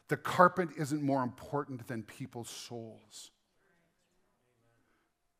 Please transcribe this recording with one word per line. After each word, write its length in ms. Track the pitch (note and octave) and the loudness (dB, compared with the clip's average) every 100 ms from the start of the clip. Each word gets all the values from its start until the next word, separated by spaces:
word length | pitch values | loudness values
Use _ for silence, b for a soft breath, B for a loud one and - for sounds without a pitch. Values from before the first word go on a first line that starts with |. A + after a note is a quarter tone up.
| - | -4
The 80 | D3 | -4
carpet 500 | - - F3+ F#3 E3+ - | 2 8 8 8 0 -2
isn't 240 | C3+ D3+ | -2 0
more 220 | C#3 C3+ | 2 2
important 640 | B2 - - C#3+ C#3+ B2 A#2+ | 2 -4 -4 -4 -4 -8 -8
than 160 | A#2 | -8
people's 480 | G#2+ - B2 A#2+ A2+ | -8 -10 -10 -10 -10
souls. 800 | - - A#2+ A2+ G#2+ G#2+ - - _ _ _ _ _ _ _ _ _ _ _ _ A#2 A2+ A#2+ _ _ _ _ _ | -12 -12 -12 -12 -16 -20 -20 -20 _ _ _ _ _ _ _ _ _ _ _ _ _ _ _ _ _ _ _ _